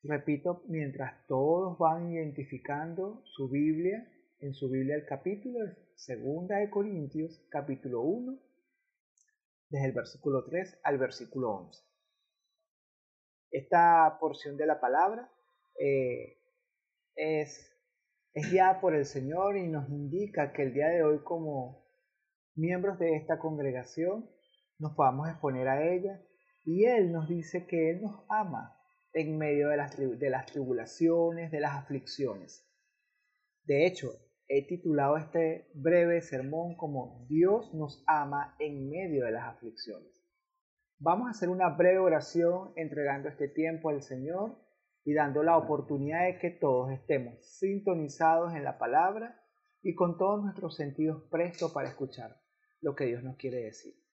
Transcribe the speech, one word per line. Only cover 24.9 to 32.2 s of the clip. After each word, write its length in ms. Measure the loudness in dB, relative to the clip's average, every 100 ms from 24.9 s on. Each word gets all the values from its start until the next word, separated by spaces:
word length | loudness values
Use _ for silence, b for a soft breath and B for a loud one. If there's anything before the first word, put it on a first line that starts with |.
| 2
podamos 320 | 2 2 -4
exponer 400 | -2 -2 0 0
a 240 | 2 2
ella, 300 | 0 -2 -8 b b b b
y 220 | -4 4 4
Él 260 | 6 4
nos 160 | 2 -2
dice 380 | -4 -4 -8 -2
que 240 | 0 2
Él 100 | 0
nos 240 | -6 -10 _
ama 500 | -4 -2 -6 -10 _ _ _ _
en 240 | -4 -2 -2
medio 320 | 2 2 4
de 80 | 2
las 180 | -2
tri-, 220 | -4 -4 0
de 140 | -2
las 160 | -2 -4
tribulaciones, 1040 | -6 -2 -2 -4 2 4 4 2 0 -6
de 100 | -2
las 120 | -2
aflicciones. 920 | -2 -6 -8 -6 -4